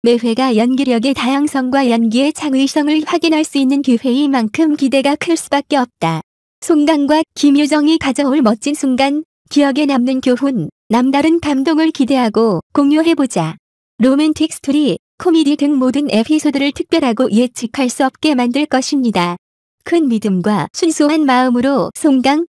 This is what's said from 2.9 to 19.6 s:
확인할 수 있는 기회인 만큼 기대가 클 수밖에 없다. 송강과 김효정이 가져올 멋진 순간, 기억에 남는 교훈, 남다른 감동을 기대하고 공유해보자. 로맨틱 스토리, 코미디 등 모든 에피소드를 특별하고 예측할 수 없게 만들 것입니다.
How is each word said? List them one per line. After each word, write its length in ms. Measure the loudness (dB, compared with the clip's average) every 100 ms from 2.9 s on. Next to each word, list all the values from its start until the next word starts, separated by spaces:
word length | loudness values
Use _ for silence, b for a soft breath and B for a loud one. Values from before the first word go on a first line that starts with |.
| -2 -2
확인할 380 | -2 0 0
수 140 | 0 -2
있는 220 | 0 0
기회인 520 | 0 0 0 0 0
만큼 420 | 0 -2 0 0
기대가 400 | 0 0 0 0
클 220 | -2 -2 -4
수밖에 400 | -2 -4 -2 -2
없다. 440 | -2 _ -4 -4 -8 _ _ _
송강과 600 | 0 2 4 2 2 0 0 0
김효정이 640 | 2 4 2 2 2 0
가져올 440 | -2 -2 0 2
멋진 320 | 2 0 -4
순간, 480 | -4 -2 0 0 -2 -8 _ _
기억에 380 | 0 2 2 0
남는 340 | 0 0 0
교훈, 480 | 0 0 0 -2 -6 _ _
남다른 500 | 0 2 2 2 0
감동을 540 | 0 -2 0 2 0
기대하고 680 | 0 0 2 0 0 0 0 -2
공유해보자. 840 | 0 2 2 2 0 0 -2 -4 -8 _ _ _ 0
로맨틱 540 | 2 2 0 0 -4
스토리, 460 | -4 -2 0 0 -2 _ _
코미디 380 | 0 2 2 0
등 200 | 0 2
모든 340 | 0 0 0
에피소드를 640 | 0 0 0 0 -2 -4
특별하고 580 | -4 -2 0 0 0 0
예측할 580 | 2 0 -4 -10 -4 -4
수 160 | -2
없게 300 | -4 _ -2
만들 320 | 0 0 -2 -2
것입니다. 680 | -2 -2 -2 0 -2 -4 -6 _ _